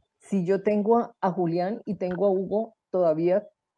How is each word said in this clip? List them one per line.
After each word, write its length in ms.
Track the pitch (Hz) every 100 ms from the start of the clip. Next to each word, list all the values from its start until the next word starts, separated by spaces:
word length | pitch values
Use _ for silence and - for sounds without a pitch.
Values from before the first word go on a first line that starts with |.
| _ _
si 260 | - 196 175
yo 180 | 196
tengo 340 | 208 208 208 233
a, 160 | - -
a 100 | 190
Julián 500 | 185 170 175 180 233 -
y 100 | 180
tengo 300 | 180 180 202
a 40 |
Hugo 440 | 190 185 202 226 _ _
todavía 560 | 185 170 156 175 196 208 _ _